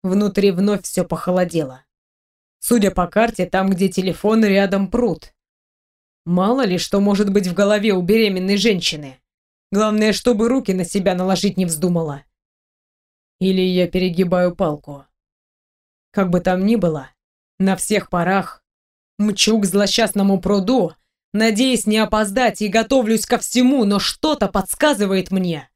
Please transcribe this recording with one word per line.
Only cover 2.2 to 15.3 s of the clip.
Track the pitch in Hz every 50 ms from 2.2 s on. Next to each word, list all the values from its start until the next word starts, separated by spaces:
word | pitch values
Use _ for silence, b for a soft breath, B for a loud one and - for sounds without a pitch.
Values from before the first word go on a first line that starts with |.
| _ _ _ _ _ _ _ _
Судя | - - 240 240 202 190
по | 185 185 175
карте, | 170 - 202 226 226 - - 180
там, | 175 - 190 190 196
где | 196 170 196 190
телефон, | - - 185 190 160 - - 208 220 226 220
рядом | 208 190 196 196 190 196 196 196 190
пруд. | - 240 247 226 - - - - _ _ _ _ _ _ _ _ _ _ _ _ _ _ _ _ _ _ _
Мало | 165 175 180 190 208 247 269 254
ли, | 196 180 -
что | - - - 202
может | 202 208 208 196 208 202
быть | 190 208 190
в | 180 170
голове | 196 202 202 208 208 196 220
у | 196 185
беременной | 175 175 214 226 220 202 190 180 185 190 202
женщины. | 202 185 233 202 175 175 - - 151 147 135 131 _ _ _ _ _ _ _ _ _ _ _
Главное, | - 202 214 214 208 214 208 220
чтобы | 196 - - 247 240 202 226 233
руки | 262 269 262 -
на | 185 185 185
себя | 180 - 202 180 196 185
наложить | 180 185 190 190 190 - 202 -
не | 185 185
вздумала. | 175 160 147 180 180 175 170 165 151 139 139 _ _ _ _ _ _ _ _ _ _ _ _ _ _ _ _ _ _ _ _ _ _ _ _
Или | 185 190 190 185
я | 185 185 180 180 180 175
перегибаю | - 185 185 185 170 175 190 175 180 180 180 180 175
палку. | - 190 160 151 147 _ - 143 139 139 _ _ _ _ _